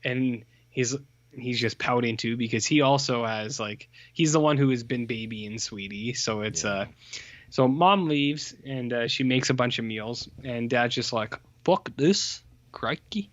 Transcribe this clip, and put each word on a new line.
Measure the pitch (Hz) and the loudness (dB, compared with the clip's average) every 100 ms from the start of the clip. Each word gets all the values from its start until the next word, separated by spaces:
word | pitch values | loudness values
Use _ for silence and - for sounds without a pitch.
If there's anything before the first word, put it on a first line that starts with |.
and | 139 127 131 120 - _ _ | -2 0 0 -2 -8 _ _
he's, | - 123 139 - _ _ | -4 -2 -2 -8 _ _
he's | - 123 120 | -12 -6 -2
just | 117 - | -2 -2
pouting | - 123 120 113 | 0 2 2 -2
too | 117 117 | -4 -4
because | 113 113 - | -2 -2 2
he | 151 | 4
also | 139 139 139 123 117 | 6 4 2 -2 -2
has, | 110 107 - | -4 -6 -6
like, | 107 107 - - - | -6 -8 -14 -20 -20
he's | - 160 | 0 2
the | 156 | 4
one | 151 147 | 4 4
who | 139 | 4
has | 127 | 2
been | 117 123 117 | -2 -4 -4
babying | 113 110 110 107 110 | -6 -6 -8 -8 -8
Sweetie. | - 107 98 101 113 | -8 -8 -10 -8 -6
So | 120 - 110 | -4 -2 -2
it's, | 107 104 110 | -2 -2 -2
uh, | 101 101 - - - - - - | -2 -4 -8 -18 -16 -16 -20 -14
so | - 131 | 2 4
Mom | 139 175 196 175 | 6 6 6 4
leaves | 147 143 151 - - 135 | 2 0 -2 -8 -14 -10
and, | 135 123 | -6 -4
uh, | 120 117 | -2 0
she | - | 0
makes | 131 127 127 | 2 2 2
a | |
bunch | 127 123 123 | 2 2 0
of | 113 | -4
meals, | 110 107 117 - - | -6 -6 -8 -10 -14
and | 135 120 117 | -8 -6 0
Dad's | 123 120 120 | 2 2 0
just | 117 | -2
like, | 117 107 - _ _ - | -2 -4 -6 _ _ 2
Fuck | 180 - - | 2 0 0
this, | 143 196 - - - - _ | 2 2 0 -8 -14 -20 _
crikey. | - 113 156 _ 214 202 | -8 -6 -6 _ -8 -6